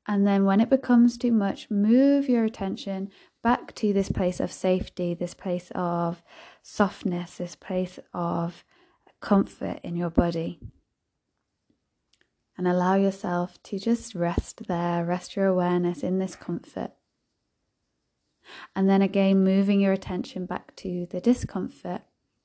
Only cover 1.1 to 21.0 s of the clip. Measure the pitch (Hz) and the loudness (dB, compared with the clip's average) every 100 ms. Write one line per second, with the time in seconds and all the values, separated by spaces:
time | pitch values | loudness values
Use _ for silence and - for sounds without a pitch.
1.1 | - 240 226 196 - - 202 214 247 277 | 4 0 2 0 -4 -4 0 4 6 6
2.1 | 285 277 240 220 226 190 202 196 190 196 | 4 2 0 0 -2 -6 -6 -8 -8 -8
3.1 | - _ _ 233 240 - - 208 196 190 | -14 _ _ 0 0 -4 -4 0 0 0
4.1 | - 180 180 185 - 190 185 - - 175 | 0 -2 -2 -6 -2 0 0 -2 -6 -4
5.1 | 170 175 - 190 180 - - 175 170 170 | -4 -6 -8 -6 -6 -6 -6 -2 0 -2
6.1 | 175 _ - - - - - 190 - 185 | -4 _ -20 -20 -20 -6 0 0 0 -4
7.1 | 175 175 - 175 - - 185 180 - - | -4 -6 -10 -12 -12 -6 -4 -4 -8 -12
8.1 | 175 170 175 170 - _ _ _ _ _ | -6 -4 -2 -4 -8 _ _ _ _ _
9.1 | _ - 202 196 - 175 - - 170 170 | _ 2 2 2 -4 -8 -8 -8 -4 0
10.1 | 165 170 165 170 170 - - _ _ _ | 2 2 0 -6 -10 -16 -20 _ _ _
11.1 | _ _ _ _ _ _ _ _ _ _ | _ _ _ _ _ _ _ _ _ _
12.1 | _ _ _ _ - 180 180 180 196 196 | _ _ _ _ -4 0 2 2 2 2
13.1 | 190 180 175 175 - - 196 226 233 - | 0 -4 -4 -4 -8 -10 -4 -2 -2 -2
14.1 | 175 170 180 - - - 175 175 170 170 | -4 -2 -2 -4 -6 -6 -2 -2 -2 -2
15.1 | 180 - - 196 185 180 180 175 175 196 | -4 -6 0 2 2 2 2 0 -2 -2
16.1 | 190 185 - - 170 - - - _ _ | -2 -2 -8 -8 -8 -8 -10 -10 _ _
17.1 | _ _ _ _ _ _ _ _ _ _ | _ _ _ _ _ _ _ _ _ _
18.1 | _ _ _ - - - 196 196 196 196 | _ _ _ -20 -20 -8 0 4 4 4
19.1 | 196 196 190 190 190 196 202 196 190 - | 4 4 4 4 4 4 4 2 0 -2
20.1 | 180 - 185 185 - - - 190 175 | -8 -8 -8 -8 -8 -10 -12 -8 -6